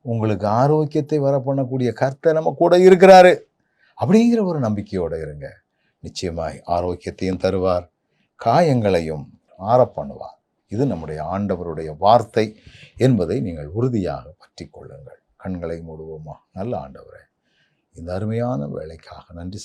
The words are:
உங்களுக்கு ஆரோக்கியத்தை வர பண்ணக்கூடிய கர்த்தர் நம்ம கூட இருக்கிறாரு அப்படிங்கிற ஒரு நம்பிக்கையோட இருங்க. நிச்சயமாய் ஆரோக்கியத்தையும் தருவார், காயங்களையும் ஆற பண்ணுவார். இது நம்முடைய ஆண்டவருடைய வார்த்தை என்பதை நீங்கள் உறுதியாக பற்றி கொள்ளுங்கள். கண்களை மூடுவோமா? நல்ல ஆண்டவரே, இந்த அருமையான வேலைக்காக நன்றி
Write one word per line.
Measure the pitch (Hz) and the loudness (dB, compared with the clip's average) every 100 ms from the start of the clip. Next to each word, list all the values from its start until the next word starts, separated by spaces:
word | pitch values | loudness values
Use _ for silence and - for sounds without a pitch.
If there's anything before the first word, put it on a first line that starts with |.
உங்களுக்கு | 127 117 107 101 101 | -6 -4 -2 -2 0
ஆரோக்கியத்தை | 110 139 156 151 156 143 151 | 2 2 2 0 -4 -2 -2
வர | 139 139 127 | 0 -2 -2
பண்ணக்கூடிய | 139 127 131 123 | -4 -4 -2 -4
கர்த்தர் | 110 135 139 165 | -2 -4 0 0
நம்ம | 156 160 139 | 0 -2 0
கூட | 170 180 | 4 6
இருக்கிறாரு | 185 185 190 185 180 160 - _ _ _ _ - | 8 8 10 12 10 6 -4 _ _ _ _ -6
அப்படிங்கிற | 117 214 233 233 | 2 4 4 2
ஒரு | 190 156 | -2 -2
நம்பிக்கையோட | 113 104 104 95 85 82 | -2 -4 -4 -6 -4 -6
இருங்க. | 78 73 69 - _ _ _ _ | -10 -12 -16 -20 _ _ _ _
நிச்சயமாய் | - - 90 82 78 71 | -16 -10 -8 -6 -8 -10
ஆரோக்கியத்தையும் | - 87 90 87 - 90 95 90 | -6 -4 -4 -6 -10 -6 -6 -2
தருவார், | 95 92 92 90 87 _ _ _ _ _ 117 | -2 -2 -2 -2 -6 _ _ _ _ _ 0
காயங்களையும் | 135 170 127 104 90 80 76 67 _ _ - | 2 2 2 2 0 -2 -10 -14 _ _ -12
ஆற | 95 123 123 - | 0 2 2 -2
பண்ணுவார். | 69 - - _ _ _ _ | -12 -14 -18 _ _ _ _
இது | 101 139 | -4 -4
நம்முடைய | 87 78 76 | -4 -8 -10
ஆண்டவருடைய | 78 95 101 90 85 80 80 76 | -8 -6 -6 -6 -8 -10 -12 -2
வார்த்தை | 98 117 110 113 107 - - - - - | 4 4 2 -2 -2 -6 -20 -20 -20 0
என்பதை | 123 113 82 117 | 2 2 0 -4
நீங்கள் | 113 80 73 | -6 -10 -10
உறுதியாக | 98 127 113 85 67 65 _ | -4 -2 -2 -4 -8 -14 _
பற்றி | _ - 87 | _ -20 -20
கொள்ளுங்கள். | - 67 69 71 - _ _ | -18 -20 -20 -20 -20 _ _
கண்களை | 95 90 85 85 | -12 -10 -8 -10
மூடுவோமா? | 82 80 80 78 78 - _ | -12 -16 -16 -16 -16 -20 _
நல்ல | 90 113 101 | -12 -8 -8
ஆண்டவரே, | 67 65 - - _ _ _ _ _ _ _ | -10 -20 -20 -20 _ _ _ _ _ _ _
இந்த | 80 80 | -18 -10
அருமையான | 92 107 113 120 135 73 | -8 -6 -4 -4 -6 -8
வேலைக்காக | - 80 82 - - _ | -12 -14 -18 -20 -20 _
நன்றி | 85 87 95 | -16 -14 -14